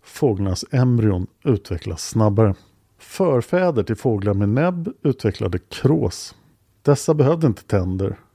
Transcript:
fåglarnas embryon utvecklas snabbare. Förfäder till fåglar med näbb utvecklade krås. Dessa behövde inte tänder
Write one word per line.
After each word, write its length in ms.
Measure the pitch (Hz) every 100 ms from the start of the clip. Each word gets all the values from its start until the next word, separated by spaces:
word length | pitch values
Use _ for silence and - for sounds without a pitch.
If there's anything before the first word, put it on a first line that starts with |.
fåglarnas 600 | - - 139 98 98 90 -
embryon 560 | 131 127 120 107 92 90 _
utvecklas 680 | 151 110 - 85 - 82 -
snabbare. 460 | 113 107 101 107 95 _ _ _ _
Förfäder 840 | - - 185 131 - 180 180 131
till 120 | 95 110
fåglar 380 | 131 107 101
med 160 | 98 101
näbb 440 | 117 170 175 165 -
utvecklade 560 | 147 127 107 - 98 90
krås. 760 | _ - 127 156 110 - - - _ _ _ _
Dessa 320 | - 143 -
behövde 340 | 151 135 165 160
inte 160 | 101
tänder 560 | _ 101 90 92 98 95 _